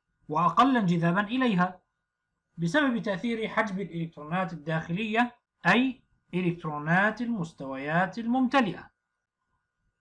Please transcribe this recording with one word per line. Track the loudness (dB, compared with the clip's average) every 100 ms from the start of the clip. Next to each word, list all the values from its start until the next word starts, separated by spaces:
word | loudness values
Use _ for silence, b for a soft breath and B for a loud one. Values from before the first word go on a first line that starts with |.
| _ _ -6
وأقل | 0 4 6 6 6
انجذاباً | 4 4 4 2
إليها | 0 0 2 4 2 -2 _ _ _ _ _ _ _ -6
بسبب | 0 2 2 0
تأثير | -2 -4 -4 -4 -2
حجب | -2 -2 -4
الإلكترونات | -6 -6 -8 -10 -6 -4 -4
الداخلية، | -6 -6 -4 -4 -4 -2 0 0 -4 _ _ 2
أي | 2 2 -4 _ _ _
إلكترونات | -2 -2 -2 -6 -6 0 2 2 -2
المستويات | -4 -4 -6 -10 -10 -8 -2 0 -2 -4
الممتلئة | -2 0 2 2 0 -4 -14 _ _ _ _ _ _ _ _ _ _ _